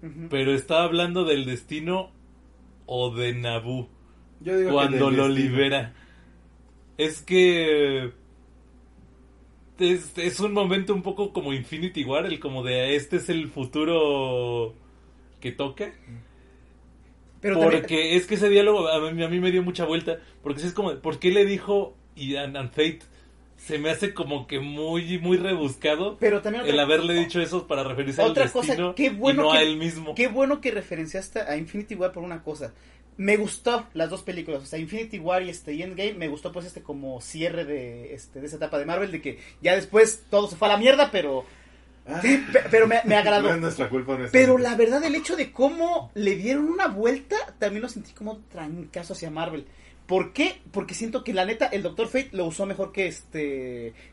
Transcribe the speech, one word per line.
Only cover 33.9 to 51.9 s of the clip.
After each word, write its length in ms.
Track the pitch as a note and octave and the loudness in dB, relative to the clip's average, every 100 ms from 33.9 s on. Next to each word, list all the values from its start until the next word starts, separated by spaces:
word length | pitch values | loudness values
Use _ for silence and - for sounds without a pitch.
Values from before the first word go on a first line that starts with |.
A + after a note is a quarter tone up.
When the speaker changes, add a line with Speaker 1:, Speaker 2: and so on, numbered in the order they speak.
Speaker 1:
las 160 | D#3+ D#3+ | -6 -6
dos 120 | F#3 | -6
películas, 400 | - F3+ D#3 C#3+ | -10 -10 -8 -8
o 40 | C3+ | -8
sea, 120 | D#3+ | -10
Infinity 400 | D#3+ G#3+ A3+ G3+ | -10 -10 -10 -10
War 220 | D#3+ F3+ | -2 -2
y 60 | F#3 | -2
este, 220 | E3 - | -10 -10
y 80 | D3 | -10
Endgame, 320 | F#3 F3+ G3+ | -8 -6 -6
me 120 | G3+ D#3+ | -6 -8
gustó 220 | D3+ F3+ | -8 -10
pues 160 | F3 F3 | -10 -14
este 160 | - | -16
como 380 | - C#3 C3+ B2+ | -14 -12 -10 -12
cierre 440 | - D#3 E3 E3+ | -12 -6 -4 -4
de, 480 | D3 D3 B2 A#2+ A#2+ | -6 -6 -8 -14 -14
este, 260 | B2+ - C3+ | -16 -16 -16
de 60 | D3 | -14
esa 100 | D#3 | -8
etapa 200 | D#3 D3 | -4 -4
de 80 | D3 | -2
Marvel, 260 | F3 G3 | -4 -4
de 100 | E3 | -6
que 160 | C#3+ A#2+ - - | -8 -12 -16 -4
ya 140 | E3+ F#3+ | 0 2
después 480 | G3 G#3+ A3 - - | 4 6 6 6 0
todo 180 | G3+ G#3 | 2 2
se 80 | E3+ | 0
fue 100 | G#3+ | 2
a 40 | |
la 60 | G#3 | 6
mierda, 320 | A#3+ C4+ C#4+ | 6 8 6
pero 320 | G3+ D3+ C3+ - - - - - - - | 4 -2 -4 -6 -18 -20 -20 -20 -20 -10
Speaker 3:
Ah. 140 | D#3 | -2
Speaker 1:
sí, 160 | A3 C#4 C#4 | 4 4 6
pe-, 120 | - - | 4 6
pero 160 | A3+ A3 | 6 6
me, 140 | A3+ A3+ | 4 4
me 80 | G#3 | 4
agradó. 280 | G#3 G#3 | 6 4
Speaker 3:
<laughs> 40 | E3 | 4
No 60 | |
es 60 | E3 | 2
nuestra 260 | E3 - C3 | -2 -2 -2
culpa, 240 | B2+ B2+ | -2 -2
honestamente. 260 | C4 A#2 B3+ | -4 4 8
Speaker 1:
Pero 200 | C4 B3+ | 8 6
la 160 | B3 | 4
verdad, 280 | A3+ A3+ C4+ | 4 4 4
el 100 | D#4+ | 0
hecho 220 | D4+ D#4 E4+ | -2 -2 -4
de 160 | C#4 | -4
cómo 580 | - C4+ E4 E4+ F4 - | 2 2 2 -2 -2 -6
le 220 | - G#3 F#3+ | -4 -2 0
dieron 300 | G3+ C#4 D4+ | -2 -2 0
una 180 | F4 F#4 | 0 -2
vuelta, 480 | G3 A3+ C4+ - G#4 - - | 0 -2 -2 -4 -6 -6 -6
también 220 | G#3 G3+ | -4 -4
lo 80 | A#3+ | -10
sentí 240 | A#3 - | -12 -16
como 280 | - G#3 G#3+ A3 | -14 -14 -14 -16
trancazo 640 | F3+ D#3 E3 D#3+ - E3+ | -14 -12 -12 -12 -12 -12
hacia 160 | F#3+ E3 | -12 -10
Marvel. 340 | D#3 E3 D#3 - - - - - | -8 -8 -8 -14 -20 -20 -20 0
¿Por 280 | F#3 F3 | 0 0
qué? 260 | - E4 - - | 0 -2 -2 -10
Porque 220 | G3 F#3 | -8 -8
siento 320 | F#3 A3+ B3 | -8 -6 -6
que 80 | B3 | -4
la 140 | G3 F#3 | -2 -2
neta, 180 | A3+ | 0
el 180 | C4 G3+ | 0 0
Doctor 260 | F3+ | -4